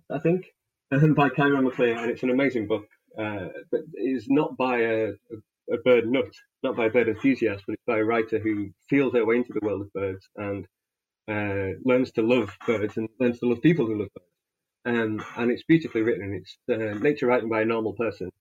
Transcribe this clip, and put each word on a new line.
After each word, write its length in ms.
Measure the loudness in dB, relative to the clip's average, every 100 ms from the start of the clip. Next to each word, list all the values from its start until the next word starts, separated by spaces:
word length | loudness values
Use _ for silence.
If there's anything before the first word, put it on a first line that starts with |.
| -10
I 80 | -2
think, 260 | 0 0 -4 _ _ _ -2
um, 220 | 4 4
by 140 | 4 2
Cairo 320 | 2 2 2
McClear, 380 | 0 2 0 0
and 120 | -4
it's 120 | -2
an 80 | 0
amazing 360 | 2 2 0 -2
book, 180 | -4 -6 _ _ -8
uh, 300 | -6 -6 -10 -12 -6
but 100 | -6 -6
it's 320 | -6 -4 -2 0
not 260 | 0 0 -2
by 220 | -2 0
a, 300 | 0 0 -2
a, 640 | -6 -14 -18 -18 _ -6
a 40 | 0
bird 220 | 4 4 4
nut, 200 | 0 -2 -10 _ _
not 140 | -4 0
by 100 | 2
a 40 |
bird 180 | 2 2
enthusiast, 560 | 2 2 2 0 -2 -8
but 80 |
it's 80 | -8 -2
by 120 | 0
a 60 |
writer 340 | 0 0 0 -2
who 300 | -2 -2 -6 -12 0
feels 240 | 2 2
her 140 | 2 4
way 100 | 2
into 160 | 0
the 80 | -2 -2
world 160 | -2
of 100 | -6
birds 340 | -4 -4 -6 -12 -8
and, 300 | -6 -6 -10 _ _ _ _ _ -6
uh, 460 | -4 -2 -2 -4 -2
learns 260 | 0 2 0
to 100 | 0
love 340 | 2 2 0 -4 -4
birds 300 | -2 -2 -4
and 120 | -6 -2
learns 180 | -2 0
to 60 | -2
love 140 | 2
people 260 | 4 4 0
who 120 | -4
love 100 | -6
birds. 100 | -12 _ _ _ _ _ _ -2 0
Um, 260 | 0 -4 -8 -4
and 140 | -2
it's 140 | 0
beautifully 360 | 4 2 2 -2
written, 200 | 0 -2
and 100 | -4
it's, 220 | -10 -12 -10 -4
uh, 280 | -4 -4 -2
nature 260 | 0 2 2
writing 220 | 2 2
by 120 | 2
a 40 | 2
normal 260 | 0 -2
person, 360 | -2 -4 -4 -10 -12